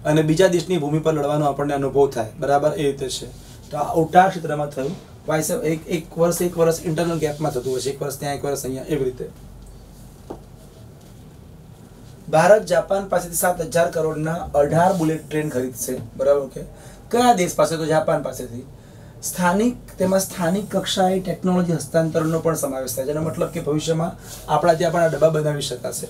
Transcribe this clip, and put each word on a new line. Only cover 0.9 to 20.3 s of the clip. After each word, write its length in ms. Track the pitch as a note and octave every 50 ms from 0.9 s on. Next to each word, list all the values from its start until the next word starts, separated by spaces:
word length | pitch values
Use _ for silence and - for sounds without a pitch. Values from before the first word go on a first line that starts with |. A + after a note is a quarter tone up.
| D3+ D#3
પર 140 | D3+ D#3+
લડવાનો 340 | D#3 D3 C#3+ C#3+ D3+ D3+ D3+
આપણને 280 | C#3+ C#3 C#3+ C#3+ D3 C#3+
અનુભવ 360 | C#3 C#3 C3+ C3+ C#3 C#3 C#3
થાય. 200 | - - G#2+ A2 - -
બરાબર? 340 | D3+ C#3+ C#3+ C#3+ D3 D3+
એ 100 | D3 -
રીતે 260 | D3 C#3 C3 - C3+ B2
છે. 180 | - - - - - - - - - - - -
તો 60 | D3+
આ 180 | D3 D3 - -
ઓટાર 340 | E3 D#3+ D#3 F3 F3+ F#3+ G3
ક્ષેત્રમાં 380 | F#3 E3+ D#3+ D3+ D3 D3+ D3
થયું. 280 | C#3+ - C3+ C3 D#3+ F#3 - - - - - - D3+
વાઇસ 220 | D#3 D#3 D3+ -
એક, 380 | F3 - - D#3 E3 D#3 - -
એક 300 | F#3 D#3+ - - - E3
વર્ષ, 240 | E3+ E3+ E3+ -
એક 160 | F3+ F3 F3 E3
વર્ષ 260 | E3 E3 D#3+ - F3+
ઇન્ટરનલ 340 | F3 D#3 F3 E3+ E3+ E3+ D#3
ગેપમાં 340 | D#3 D3 D3 D#3+ D3 C3
થતું 200 | B2 B2 A#2 C3
હોય 80 | B2+ B2
છે, 100 | A#2+ C3+
એક 120 | C#3 -
વર્ષ 160 | - C#3+ C3 -
ત્યાં, 160 | D3+ C#3+ C#3
એક 100 | B2+ C#3+
વર્ષ 180 | C#3+ C#3 C3
અહીંયા, 220 | - B2+ C3 C3 C3
એવી 200 | D#3 D#3 C3+ C3
રીતે. 240 | B2+ - - - - - - - - - - - - - - - - - - - - - - - - - - - - - - - - - - - - - - - - - - - - - - - - - - - - - - - - - - - - - - - -
ભારત 360 | D#3+ D#3+ E3+ F3+ G#3 A3 F#3
જાપાન 420 | E3 F3+ D#3+ - - F#3+ G3 G3 F#3+
પાસેથી 260 | F#3 F3 F3 E3+ E3+
સાત 260 | - F#3+ F3+ E3+ E3+
હજાર 300 | D#3+ C#3 - E3 E3+ -
કરોડના 440 | - E3 D#3 D#3 D3 D3+ D#3 D#3+ E3
અઢાર 580 | F3 - - C3+ C#3+ C#3+ C#3+ D3+ E3 F3 F#3+
બુલેટ 380 | G3 E3+ D#3 D#3 D#3+ D#3 - -
ટ્રેન 180 | D3+ D3+ D3+ D3
ખરીદશે. 520 | - B2+ B2+ B2+ - - - C3 B2+ - A#2 - -
બરાબર? 240 | B2+ C3+ C#3 C#3+ C#3+
ઓકે, 200 | C3+ B2 - - - - - - - - - - - -
કયા 220 | - A#3+ B3 B3
દેશ 220 | A#3+ F#3 F3 D#3+ -
પાસે? 220 | - D3+ D3+ E3
તો 100 | D#3+ D#3+
જાપાન 360 | D3 D#3 D#3 D#3 E3 D#3+ -
પાસેથી. 440 | - B2+ - - B2+ A2+ A#2 B2 - - - - - - - - - - - -
સ્થાનિક, 520 | - - - F3 F3+ F3 F#3 G3+ A3+ B3 A#3+ - - - - -
તેમાં 220 | F#3 F#3 F#3+ F#3+
સ્થાનિક 560 | F#3+ -